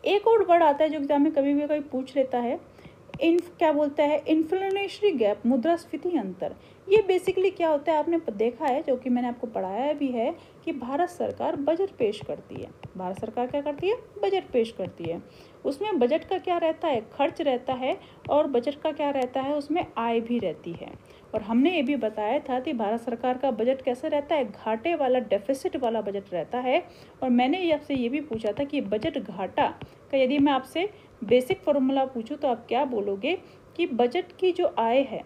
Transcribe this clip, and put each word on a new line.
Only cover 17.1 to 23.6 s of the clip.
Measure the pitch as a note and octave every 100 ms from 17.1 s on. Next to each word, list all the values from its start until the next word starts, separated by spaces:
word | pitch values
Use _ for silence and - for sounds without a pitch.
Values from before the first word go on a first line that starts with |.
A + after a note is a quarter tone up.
खर्च | - C#4+ -
रहता | C#4+ B3 -
है | B3+ C4 F#4+ - - -
और | D4 D#4
budget | B3 A#3+
का | C#4+ D#4+
क्या | D4+ D4
रहता | C4+ B3+ C4
है, | C4+
उसमें | D4 C#4+ D#4+ E4 -
आय | A#3 A#3
भी | A3+ A#3+
रहती | F#3+ D3+ F3
है। | E3+ - - - - -
और | G#3+
हमने | G3+ A3+ D4+
ये | F4+
भी | B3+ C#4+
बताया | A3 A3 G#3 C#4
था | D4 B3+
कि | B3+
भारत | B3 G#3+ A3+
सरकार | A#3 A#3 B3+ B3+
का | C4+
बजट | G#3+